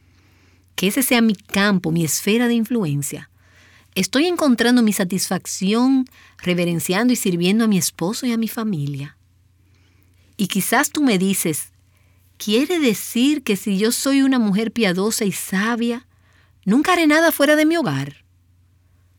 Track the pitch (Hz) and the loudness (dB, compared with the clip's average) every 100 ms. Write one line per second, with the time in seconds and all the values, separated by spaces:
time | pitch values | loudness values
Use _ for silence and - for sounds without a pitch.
0 | _ _ _ _ _ _ _ - 190 269 | _ _ _ _ _ _ _ -4 -2 0
1 | - 240 226 202 - 196 202 185 165 165 | 2 2 2 0 -4 0 2 2 0 0
2 | 156 - 202 226 240 233 220 240 160 143 | 0 -2 0 2 2 0 0 -2 -2 -4
3 | - 147 - _ _ _ _ _ _ - | -6 -10 -16 _ _ _ _ _ _ -6
4 | 180 269 359 349 302 233 240 247 214 202 | -2 0 0 2 2 2 2 2 2 0
5 | 185 185 - 180 - - 190 226 254 269 | -2 -4 -4 -6 -6 -4 -2 2 2 0
6 | 254 - - - 180 175 175 170 - 185 | -2 -10 -20 -8 -4 -2 0 -2 -2 0
7 | 247 240 196 170 180 220 226 190 - - | 2 0 0 0 2 2 2 2 0 -4
8 | 170 233 254 226 220 - 220 160 143 139 | -4 -4 -4 -2 -4 -4 -4 -4 -6 -8
9 | 143 - _ _ _ _ _ _ _ _ | -12 -16 _ _ _ _ _ _ _ _
10 | _ _ _ - - 196 - 233 294 311 | _ _ _ -6 -4 -2 0 0 0 0
11 | 269 185 190 190 175 151 - _ _ _ | 2 2 0 0 -2 -4 -8 _ _ _
12 | _ _ _ - 208 220 302 349 262 196 | _ _ _ -12 -2 0 0 0 0 0
13 | - 226 269 294 - 196 214 190 214 - | -4 0 0 0 -2 -4 -2 -2 0 -2
14 | 269 277 269 254 208 196 226 240 202 180 | 0 2 2 2 2 0 -2 -2 0 0
15 | 214 220 202 - - 190 220 233 233 233 | -2 -2 -4 -4 -4 -2 -2 -2 -4 -6
16 | - _ _ _ _ _ - 247 339 349 | -12 _ _ _ _ _ 0 2 2 2
17 | 311 302 330 - 277 302 311 339 220 135 | 4 4 4 2 4 4 4 2 0 -2
18 | 143 - _ _ _ _ _ _ _ _ | -6 -12 _ _ _ _ _ _ _ _
19 | _ | _